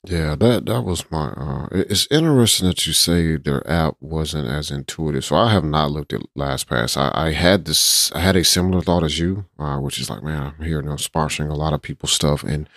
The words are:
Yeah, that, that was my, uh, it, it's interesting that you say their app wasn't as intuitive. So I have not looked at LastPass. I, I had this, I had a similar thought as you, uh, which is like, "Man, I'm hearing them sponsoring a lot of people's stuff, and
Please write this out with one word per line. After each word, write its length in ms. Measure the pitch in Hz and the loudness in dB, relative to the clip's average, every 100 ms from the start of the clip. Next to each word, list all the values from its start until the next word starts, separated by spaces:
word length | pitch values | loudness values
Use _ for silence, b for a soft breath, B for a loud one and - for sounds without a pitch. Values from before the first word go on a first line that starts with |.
Yeah, 300 | - 85 78 | -4 -2 -2
that, 320 | 73 117 110 - | 2 2 2 0
that 160 | 117 | -2
was 260 | 104 85 - | -2 -4 -4
my, 160 | 80 69 | -4 -4
uh, 400 | - 71 69 - | -6 -6 -6 -2
it, 180 | 95 - | -2 0
it's 160 | 101 - | 0 2
interesting 560 | 151 165 135 113 - 92 | 2 6 6 4 4 2
that 220 | 87 - | 0 0
you 40 | |
say 440 | 78 - 85 82 80 | 0 2 4 2 0
their 320 | 73 69 - | 0 -2 0
app 240 | 85 80 - | 0 0 -2
wasn't 480 | 71 80 78 78 64 | -6 -4 -2 -4 -4
as 200 | 71 76 | -4 -4
intuitive. 560 | 71 67 - 78 67 | -8 -8 -6 -2 -2
So 120 | - 78 | 0 2
I 160 | 113 | 4
have 100 | 101 | 4
not 280 | 76 76 73 | 2 0 0
looked 200 | 73 71 | -2 -6
at 100 | - - - | -8 -8 -6
LastPass. 600 | 69 67 - 62 58 - | -4 -4 -2 -2 -2 0
I, 320 | 69 - 80 | 0 0 -2
I 20 | |
had 360 | 76 85 98 76 | 2 4 4 2
this, 440 | 73 - - - | 0 2 2 0
I 80 | - | 0
had 160 | 92 | 2
a 80 | 92 | 4
similar 380 | 82 90 90 90 | 4 2 2 2
thought 220 | 85 87 | 2 2
as 160 | 80 78 | 2 0
you, 240 | 85 98 95 - | -2 -2 -8 -8
uh, 180 | 73 69 | -6 -4
which 220 | 69 - | -4 -6
is 100 | 64 | -8
like, 140 | 50 | -8
"Man, 300 | 76 76 69 73 | -6 -6 -6 -8
I'm 60 | 78 | -4
hearing 200 | 78 73 | -4 -4
them 100 | 71 | -6
sponsoring 540 | - 82 76 - 76 | -4 -2 -2 -2 -4
a 40 | |
lot 180 | 73 78 | -2 0
of 100 | 73 | -2
people's 280 | - 71 - | -4 -8 -4
stuff, 320 | - 76 73 | 0 2 0
and 260 | - 73 76 | -2 -4 -6